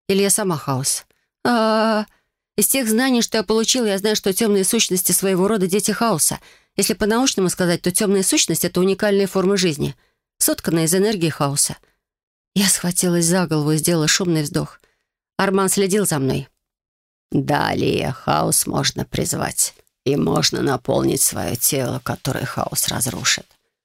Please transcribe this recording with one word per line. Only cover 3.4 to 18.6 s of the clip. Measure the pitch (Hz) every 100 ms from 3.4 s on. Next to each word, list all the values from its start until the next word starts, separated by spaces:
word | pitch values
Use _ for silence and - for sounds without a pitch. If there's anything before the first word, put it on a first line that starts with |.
получила, | 214 220 226 254 220
я | 196
знаю, | 208 214
что | 208
тёмные | 185 226 202 190
сущности | 233 - 180 -
своего | 180 196 185 196
рода | 226 180
дети | 208 208
хаоса. | 196 233 165 - - - - _ -
Если | 196
по-научному | 220 208 226 269 - 185
сказать, | - 180 175
то | 180
тёмная | 175 208 196
сущность — | 190 302 - 170 175
это | 180
уникальная | 185 190 208 202 196
форма | 190 185 202
жизни, | 175 143 143 - _ _ _ _
сотканная | - 311 - 165
из | 165
энергии | 185 208 208 160
хаоса. | - 143 139 - - _ _ _ _ _ _ _ 185
Я | 196
схватилась | - 175 180 180 175 165
за | 185 170
голову | 156 147
и | 156
сделала | 165 170 151
шумный | - 180 160
вздох. | 147 160 143 - _ _ _ _ _ -
Арман | 196 196 190
следил | - 196 208 185
за | 151
мной. | 135 143 135 _ _ _ _ _ _ _ _
«Далее | 151 135 143 104 - - - -
хаос | - - 151 165 151